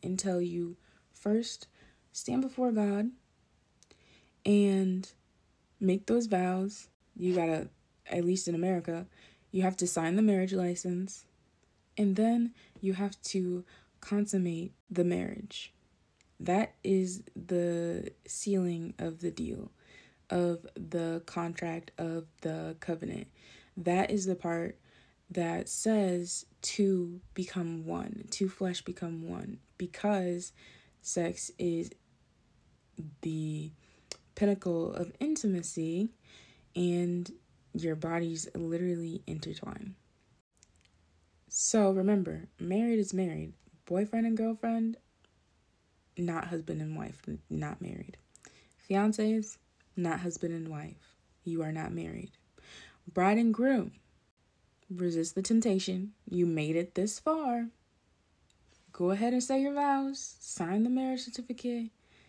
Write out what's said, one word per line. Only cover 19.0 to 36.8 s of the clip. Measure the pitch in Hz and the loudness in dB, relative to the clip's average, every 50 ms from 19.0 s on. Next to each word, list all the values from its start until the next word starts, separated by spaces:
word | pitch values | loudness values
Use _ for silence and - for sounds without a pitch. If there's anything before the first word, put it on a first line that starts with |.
of | 165 165 160 165 | -6 -6 -4 -4
the | 175 170 | -6 -6
deal, | 165 - - - - - - - - _ _ - - - - - _ _ _ - | -4 -4 -6 -6 -6 -8 -10 -12 -16 _ _ -20 -20 -20 -20 -20 _ _ _ -2
of | - 180 175 175 170 170 - - - | 0 2 2 2 0 -2 -6 -12 -12
the | - 170 160 175 170 165 165 165 170 165 | -12 -8 -4 -2 -2 -2 -2 -2 -4 -6
contract, | - - 170 170 170 175 - 175 165 160 165 160 - - - | -6 -6 -4 -4 -4 -4 -4 -6 -6 -6 -6 -10 -10 -8 -6
of | 165 165 165 165 160 160 _ - | -6 -4 -4 -6 -8 -10 _ -8
the | - 160 160 160 160 160 160 160 | -6 -6 -4 -4 -6 -8 -10 -8
covenant. | - - 165 165 - - - - - - _ - - - - - - _ - | -6 -6 -4 -4 -4 -6 -8 -8 -10 -12 _ -20 -20 -20 -20 -20 -20 _ -10
That | 185 170 175 175 185 196 - | -2 0 2 4 4 4 2
is | 214 202 185 | 2 0 0
the | 190 175 | 0 -2
part | - - 170 170 170 170 - - - _ _ - - - _ _ _ _ - | -2 -2 -2 -2 -2 -2 -4 -8 -12 _ _ -20 -20 -20 _ _ _ _ -6
that | 175 175 170 170 165 170 - - | -2 -2 0 0 -2 -2 -4 -6
says | - - - 220 220 208 196 185 180 175 175 175 - - - - _ _ | -4 -2 2 4 4 4 4 2 2 0 -2 -4 -6 -8 -10 -12 _ _
two | - - - - 202 196 190 180 175 170 175 180 - - - | -8 -4 0 2 4 4 4 2 0 -2 -6 -12 -16 -10 -6
become | 190 180 - - 185 170 165 165 160 160 | -6 -6 -4 -2 -4 -4 -2 -4 -6 -6
one, | 165 170 175 - - - - - - | -6 -6 -4 -6 -6 -8 -10 -10 -8
two | - - 196 185 | -4 -2 -2 -2
flesh | - - 190 185 180 - | -2 -2 -4 -4 -4 -4
become | - 180 175 - 175 165 165 165 165 170 | -8 -10 -10 -8 -6 -6 -6 -6 -8 -8
one, | 175 - - - - - - _ _ | -8 -8 -8 -10 -12 -14 -16 _ _
because | - 185 180 - - - 208 208 190 180 175 175 175 175 - - - - - - - - _ _ _ | -10 -10 -10 -6 -2 0 2 2 2 0 0 -2 -4 -6 -10 -14 -18 -20 -20 -20 -20 -20 _ _ _
sex | - - - 180 165 175 170 - - - - - | -8 -4 -2 -2 -2 -2 -2 -6 -8 -10 -6 -2
is | 180 175 165 165 175 - - _ _ _ _ _ _ _ _ _ _ _ _ _ _ _ _ _ _ _ _ - 160 151 143 - | 0 0 0 0 -2 -6 -8 _ _ _ _ _ _ _ _ _ _ _ _ _ _ _ _ _ _ _ _ -12 -12 -12 -10 -8
the | - 165 160 156 156 156 151 151 151 156 - - _ _ _ _ _ - - - _ _ - | -6 -4 -4 -2 -4 -4 -4 -6 -8 -10 -12 -18 _ _ _ _ _ -18 -18 -18 _ _ -2
pinnacle | - 202 202 202 196 - 180 170 165 165 - - | 2 4 4 4 2 2 0 0 0 0 -2 -2
of | 175 175 - - - | -4 -4 -6 -4 -4
intimacy | 262 311 311 302 233 202 185 175 160 - - 170 160 165 165 180 220 226 - _ _ - - - - - - _ _ _ - | -2 0 0 0 2 0 0 0 -2 -4 -4 -4 -2 0 0 0 0 -2 -2 _ _ -20 -20 -20 -20 -20 -20 _ _ _ -2
and | 175 | 0